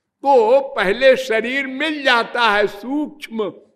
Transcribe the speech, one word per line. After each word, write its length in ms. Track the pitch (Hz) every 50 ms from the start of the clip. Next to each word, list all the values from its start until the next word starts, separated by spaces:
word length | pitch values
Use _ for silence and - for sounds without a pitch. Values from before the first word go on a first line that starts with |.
| _ _ _ _ -
तो 500 | - 277 247 220 214 254 277 269 - -
पहले 420 | 226 202 185 202 240 262 269 254
शरीर 500 | 254 262 - 220 220 220 240 262 277 277
मिल 360 | 262 262 262 302 320 302 294 269
जाता 480 | 269 247 233 220 233 - 240 240 220
है, 160 | 202 208 208
सूक्ष्म, 880 | 196 - - - 240 277 302 302 - - - - - 226 220 208 175 - - - _ _